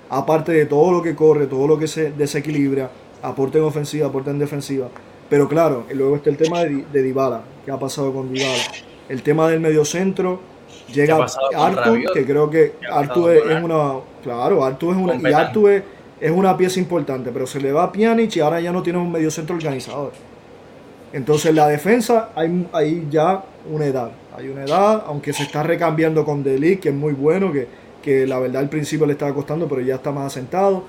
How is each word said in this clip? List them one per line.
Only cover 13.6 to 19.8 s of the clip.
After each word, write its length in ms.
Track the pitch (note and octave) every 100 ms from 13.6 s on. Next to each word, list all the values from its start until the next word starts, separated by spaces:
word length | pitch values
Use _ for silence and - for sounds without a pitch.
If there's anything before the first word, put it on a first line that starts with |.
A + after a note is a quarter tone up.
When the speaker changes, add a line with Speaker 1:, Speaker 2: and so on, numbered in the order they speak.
Speaker 1:
una, 280 | E3+ D#3+ C#3+ C3+ - -
claro, 420 | C3+ A#2+ C3+ F#3+
Arthur 260 | C3 C#3 E3+
es 60 | F#3
una, 160 | F#3
y 40 | E3
Speaker 2:
Con 60 |
Betán. 180 | D#3+ D#3
Speaker 1:
Arthur 300 | D#3+ A3 G3+
es, 100 | G3 G3 - - -
es 100 | D#3
una 260 | F3 F#3+ E3+
pieza 220 | F3+ F#3
importante, 520 | F3+ F3 D3 D3+ B2+
pero 140 | B2+ C3
se 140 | C#3+
le 120 | C#3
va 100 | D3
a 100 | F3+
Pjanic 440 | F#3+ A3 A3+ A3+ F3
y 40 |
ahora 200 | D3+ E3+
ya 100 | E3+
no 120 | F3
tiene 180 | E3+ F3+
un 100 | F3
mediocentro 460 | E3 D#3 D3+ D#3+ F3
organizador. 560 | D#3 C3